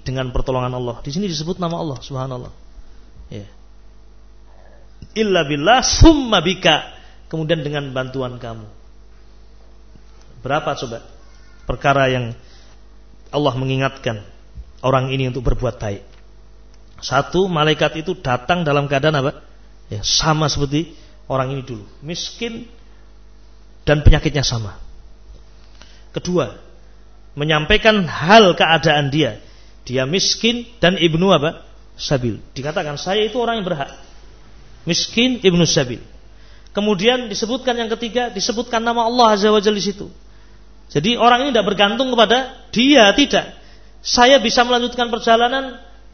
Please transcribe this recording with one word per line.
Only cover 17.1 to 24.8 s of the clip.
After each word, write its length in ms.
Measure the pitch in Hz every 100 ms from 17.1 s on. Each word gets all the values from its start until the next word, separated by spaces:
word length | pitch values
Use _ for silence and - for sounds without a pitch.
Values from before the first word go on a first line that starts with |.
| 127 139 170 190
malaikat 520 | 165 151 151 151 160
itu 160 | 160 180
datang 480 | 135 123 - 180
dalam 240 | 160 143 143
keadaan 320 | 139 147 151
apa? 240 | 131 - - - - - -
Ya, 80 | 107
sama 480 | - - 156 156 151
seperti 480 | 143 143 143 170 - - - -
orang 240 | 135 131
ini 80 | 139
dulu. 240 | 123 113 101 -
Miskin 680 | 143 170 - - 233 226 247 - - - - - - - - - - -
dan 160 | - 151
penyakitnya 400 | 143 151 151 139
sama. 400 | 131 117 104 -